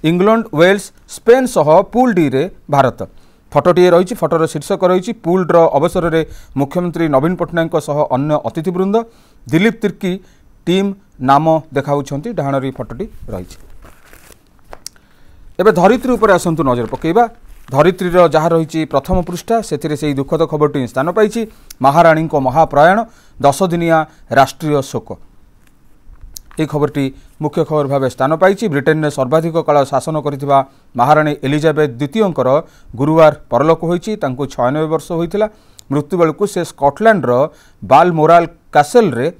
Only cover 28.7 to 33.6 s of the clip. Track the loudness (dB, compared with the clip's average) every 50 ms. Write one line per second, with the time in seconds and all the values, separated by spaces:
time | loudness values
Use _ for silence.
28.7 | -2 -2 0 0 0 0 -2 -4 -2 -4 -2 0 0 0 0 0 -4 -4 -2 0
29.7 | 0 0 0 0 -2 -4 -4 -4 -6 -4 -6 -6 -8 -6 -4 0 0 0 0 -2
30.7 | _ _ _ _ _ 0 2 4 4 4 4 0 -2 -4 -4 -2 -2 0 0 0
31.7 | 2 2 0 -2 -2 -6 -8 -4 -2 0 0 0 0 0 0 2 2 0 -2 -6
32.7 | _ _ -20 -20 -6 -4 -2 0 4 6 6 6 4 0 -8 -4 -2 0